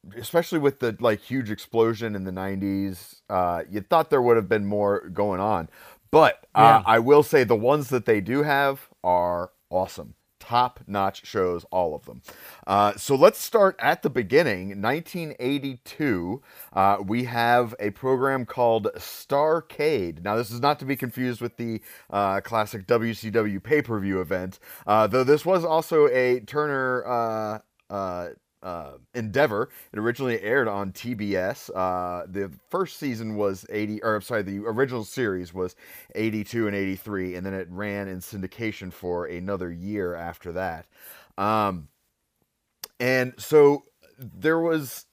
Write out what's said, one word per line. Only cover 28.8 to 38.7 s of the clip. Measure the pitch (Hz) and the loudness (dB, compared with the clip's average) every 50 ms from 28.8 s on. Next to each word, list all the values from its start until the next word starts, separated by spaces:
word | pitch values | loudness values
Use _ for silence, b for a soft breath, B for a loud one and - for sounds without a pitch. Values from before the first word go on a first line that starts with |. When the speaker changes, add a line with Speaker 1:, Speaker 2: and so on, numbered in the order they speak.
| 78 69 67 67 64 _ _ | -10 -14 -18 -20 _ _ _
Speaker 1:
endeavor. | 120 113 107 95 135 147 139 107 101 113 - B B B B B | -8 -8 -2 0 2 2 2 2 -2 -4 -4 B B B B B
It | 104 | -2
originally | 107 117 120 131 139 127 117 107 | -2 -2 -2 -2 -2 -2 -2 -2
aired | 92 107 120 139 127 | 0 0 2 2 2
on | 110 101 98 101 98 95 | 2 -2 -4 -6 -6 -8
T | - - 117 123 | -10 -8 -8 -6
B | 104 107 101 98 | -6 -4 -2 -2
S. | 92 90 95 - - - - | -2 -2 -2 -6 -6 -12 -10
Uh, | 92 95 92 92 90 90 90 90 87 87 87 | -6 -2 -2 -2 -2 -2 -4 -6 -8 -8 -10
the | 92 90 101 98 95 71 - _ _ | -10 -8 -8 -8 -8 -8 -18 _ _
first | - 180 190 - - | -4 -4 -4 -6 -8
season | - 160 143 120 110 117 113 107 | -8 -8 -6 -6 -6 -6 -8 -4
was | 104 104 101 95 92 - - | -2 -2 -2 -2 -4 -10 -8
eighty, | 101 107 107 104 107 107 - | -4 -4 -4 -4 -6 -4 -2
or | 113 107 | -2 -2
I'm | 107 95 | -2 -2
sorry, | - 123 110 101 | -4 -4 -4 -2
the | 92 98 98 | -4 -6 -6
original | 104 113 110 113 135 131 123 120 107 | -6 -6 0 0 -2 -2 -2 -8 -8
series | - - - 123 104 95 92 90 82 85 | -8 -6 -4 -2 -2 -2 -4 -6 -8 -6
was | 95 92 90 - B B B B B B B B | -6 -6 -6 -6 B B B B B B B B
eighty-two | - 110 113 107 107 104 - - 117 113 | -4 -2 -2 -2 -4 -6 -4 -4 -2 -2
and | 104 101 | 0 0
eighty-three, | 101 98 95 95 95 - 110 104 95 92 92 90 | -2 -2 -2 -4 -6 -8 -8 -6 -6 -6 -6 -6
and | 90 92 | -8 -8
then | 98 95 | -6 -6
it | 95 92 85 | -8 -8 -10
ran | 87 90 104 104 101 101 101 98 | -10 -10 -8 -6 -6 -6 -8 -8
in | 95 92 | -10 -12
syndication | 90 - - 101 95 92 - - 117 110 | -12 -12 -10 -10 -10 -10 -10 -8 -8 -8